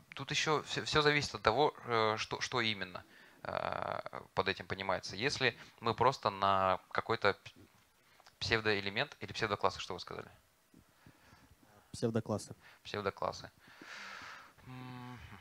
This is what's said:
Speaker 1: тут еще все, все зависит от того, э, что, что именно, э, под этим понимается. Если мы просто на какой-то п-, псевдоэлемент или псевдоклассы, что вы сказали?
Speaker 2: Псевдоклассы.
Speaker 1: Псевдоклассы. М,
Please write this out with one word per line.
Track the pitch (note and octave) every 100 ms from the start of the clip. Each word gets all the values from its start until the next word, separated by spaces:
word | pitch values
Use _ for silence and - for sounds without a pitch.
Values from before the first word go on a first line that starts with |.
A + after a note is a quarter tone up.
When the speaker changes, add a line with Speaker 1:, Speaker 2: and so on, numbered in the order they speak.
| - -
Speaker 1:
тут | C#3
еще | D3 - D3
все, | - - -
все | D#3
зависит | D3 D3 C#3 -
от |
того, | - A2+ D3 - A#2+
э, | A2+ A2 A2
что, | - -
что | - B2+
именно, | A2+ G2+ F#2 F2 - - - -
э, | - - - - - - - - -
под | - F#2+
этим | F#2+ F#2+
понимается. | F#2+ F#2+ F2+ - F#2+
Если | C3 - B2+ - - -
мы | A2+ A2
просто | A#2+ C3+ G#2+
на | G2 G2 G2 F#2+ F2+ -
какой-то | - - A2+ G2+
п-, | F#2+ - - - _ _ _ _ _ - -
псевдоэлемент | - A2+ G#2+ G2+ G2 G2+ D3 -
или | G2+
псевдоклассы, | - A2 G2+ G2 -
что | - F2+
вы |
сказали? | - - - - _ _ _ - _ _ - - - - - _ _ G#2 _
Speaker 2:
Псевдоклассы. | - A#2 A2+ - G#2 - - - -
Speaker 1:
Псевдоклассы. | - G#2 G2 - - - - _ - - - - - - - - - - -
М, | B2+ B2+ B2+ B2 B2 - G2